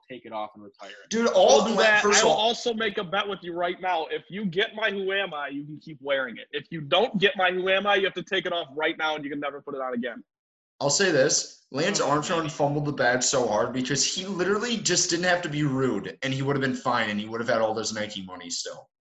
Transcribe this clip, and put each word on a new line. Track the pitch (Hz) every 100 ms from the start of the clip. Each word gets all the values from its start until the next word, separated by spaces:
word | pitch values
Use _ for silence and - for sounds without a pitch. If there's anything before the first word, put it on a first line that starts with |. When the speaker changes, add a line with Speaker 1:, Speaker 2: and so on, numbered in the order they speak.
| -
Speaker 1:
take | 123 117
it |
off | 110 107 107
and |
retire | 101 - 98
it. | - -
Speaker 2:
Dude, | 220 233
all | 190 220 220
Speaker 3:
We'll | 208
do |
Speaker 2:
Lan-, | 196
Speaker 3:
that. | 220 208
Speaker 2:
first | 208 208
Speaker 3:
I |
Speaker 2:
of | 226
Speaker 3:
will |
Speaker 2:
all, | 208 226
Speaker 3:
also | 233 240
make | 220 220 214
a |
bet | 175 196 202
with | 190
you | 170
right | 170 175 180
now. | 185 170 156
If | 156 -
you | 190 208
get | 165 220 214
my | 214
Who | 196 190
Am | 196 185
I, | 147 139
you | 143 147
can | 151
keep | 160 139
wearing | 139 135 127 104
it. | -
If | 147 -
you | 165
don't | 143 175 247 214
get | 196 196
my | 180
Who | 185 185
Am | 190 202
I, | 202
you | 185
have | 180
to |
take | - 190 180
it |
off | 170 139 143
right | 160 165
now | 156 151
and | 139
you |
can | 147
never | 143 139
put | 143 135
it |
on | 131
again. | 120 120 113 - _ _ _ _ _
Speaker 2:
I'll | 139
say | 165 190
this. | 143 147 - - - _
Lance | - 185 -
Speaker 1:
Oh, | 131
Speaker 2:
Armstrong | 147 147 165
Speaker 1:
man. | 156
Speaker 2:
fumbled | - 143 147 147
the |
bag | 143 120 127
so | - 135 117
hard | 107 120
because | 127 127 139 -
he | 190 190
literally | 175 180 214 240 226
just | - 175 -
didn't | 170 180
have | 175
to | 170
be | 147
rude, | 147 131 131 101 92 -
and | 135
he | 135
would | 139 135
have |
been | 131 123
fine, | 127 120 107
and | 104
he | 107
would | 113
have | 120
had | 113
all | 110
this | 110 104
Nike | 110 104 101 92
money | 90 87
still. | - - 76 - _